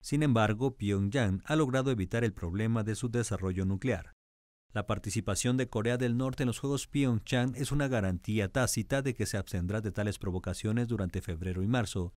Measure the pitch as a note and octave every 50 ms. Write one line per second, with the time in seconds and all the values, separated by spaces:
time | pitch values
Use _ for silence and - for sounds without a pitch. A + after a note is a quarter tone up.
0 | - - C#3+ D3 D3+ D3 B2 A2+ G#2+ G#2+ G#2+ G#2 B2+ C#3 B2 - G#2+ G2+ G2+ G2
1 | G2+ G2+ G2+ C#3 A#2+ G2+ F#2+ F#2+ - - D3+ D#3 D#3 C3 B2+ C3 C3 C#3 C3 G#2+
2 | F#2 - - A#2 A#2 A2+ G2 - - E2+ F2 G2+ A2 A2+ A2+ A2+ G#2+ G#2+ G#2+ -
3 | - B2 A2 A#2+ A2+ - G#2 F2+ F#2 F#2+ F#2 F#2+ F#2+ F#2+ G2 F#2+ - B2+ A2+ F2
4 | - - - _ _ _ _ _ _ _ _ _ _ _ - G#2+ G2+ - A2 G2
5 | - G#2+ F#2+ A2+ G2 - G2 - - B2 B2 C3 B2+ A#2+ - A2+ G#2+ A#2 B2 B2
6 | B2+ B2 A#2 A#2+ C3 C3 B2 - C#3+ B2 A2+ - - C#3 C#3+ C3 - - - C#3+
7 | C#3+ C3 A#2+ A2 - - - B2 A#2+ C3 A#2+ A#2+ D3 - C#3+ D3 C#3+ C3+ B2+ A2+
8 | G2 F#2+ F#2 F2 - - G#2+ A2 G2+ F#2 - C3+ B2+ G#2 - A#2 G#2 - C#3 C3+
9 | C3+ C#3 A#2+ - G#2+ - - G2+ F#2 - - F#2+ F2 F2+ G2+ A2 G#2+ G#2+ F#2 -
10 | G#2 G#2+ G2 - - G2 F2+ F#2 - - F2+ - - G#2+ A2 A#2+ A#2+ A#2 A#2 G2+
11 | G2 F2 - F#2 - - F2 D#2+ F2 F#2 F2+ F#2 F#2+ G#2 B2 B2+ A2 F#2+ - G2+
12 | F2+ F2 -